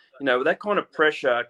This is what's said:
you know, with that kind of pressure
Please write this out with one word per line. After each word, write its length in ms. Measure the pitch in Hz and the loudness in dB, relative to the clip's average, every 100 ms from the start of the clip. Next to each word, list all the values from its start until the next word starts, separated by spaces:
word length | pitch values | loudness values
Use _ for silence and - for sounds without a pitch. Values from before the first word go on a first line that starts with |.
| _ - | _ -6
you 60 | 139 | 0
know, 120 | 123 | 0
with 80 | 143 | 0
that 140 | 185 | -2
kind 180 | 208 190 | -2 -4
of 120 | - | -4
pressure 520 | - 151 151 139 120 120 | 0 0 2 0 -2 -4